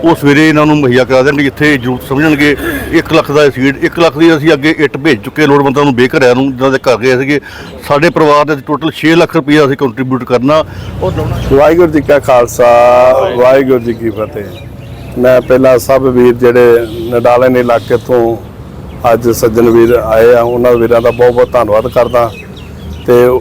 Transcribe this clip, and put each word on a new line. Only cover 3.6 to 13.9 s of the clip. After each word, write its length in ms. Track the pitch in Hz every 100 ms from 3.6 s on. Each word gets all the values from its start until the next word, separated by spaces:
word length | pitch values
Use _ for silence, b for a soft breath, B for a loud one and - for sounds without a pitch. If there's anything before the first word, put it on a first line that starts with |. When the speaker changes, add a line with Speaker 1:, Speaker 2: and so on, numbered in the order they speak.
| 135 135
Speaker 1:
ਇੱਕ 160 | 160 -
ਲੱਖ 180 | 165 139
ਦੀ 200 | 165 160
ਅਸੀਂ 160 | 151
ਅੱਗੇ 220 | 151 147 160
ਇੱਟ 200 | 147 139
ਭੇਜ 240 | 151 120
ਚੁੱਕੇ 240 | 113 - 151
ਲੋੜਵੰਦਾਂ 360 | 143 139 135
ਨੂੰ, 120 | 143 120
ਬੇਘਰਿਆਂ 400 | 127 - 127 123
ਨੂੰ, 160 | 139
ਜਿਨ੍ਹਾਂ 200 | 127 135
ਦੇ 60 | 131
ਘਰ 200 | 139 113
ਗਏ 200 | 127 127
ਸੀਗੇ। 220 | 135 147 B B B B -
ਸਾਡੇ 220 | 143 170
ਪਰਿਵਾਰ 360 | - 156 147 147
ਦੇ 100 | 147 127
ਟੋਟਲ 240 | 143 160
ਛੇ 240 | - 151 165
ਲੱਖ 200 | 160 170
ਰੁਪਇਆ 300 | 135 151 139
ਅਸੀਂ 120 | 139
ਕੰਟਰੀਬਿਊਟ 460 | 139 110 131 131
ਕਰਨਾ। 400 | 120 123 127 156 147 B B -
ਔਰ 100 | 185 175
ਲਾਉਣਾ 200 | 151 - -
Speaker 2:
ਵਾਹਿਗੁਰੂ 380 | 135 151 165 175
ਜੀ 100 | 151
ਕਾ 180 | 127 147
ਖਾਲਸਾ, 460 | - 127 120 - 123 120 123 123 127 131 123 120
ਵਾਹਿਗੁਰੂ 440 | 123 135 131 127
ਜੀ 140 | 117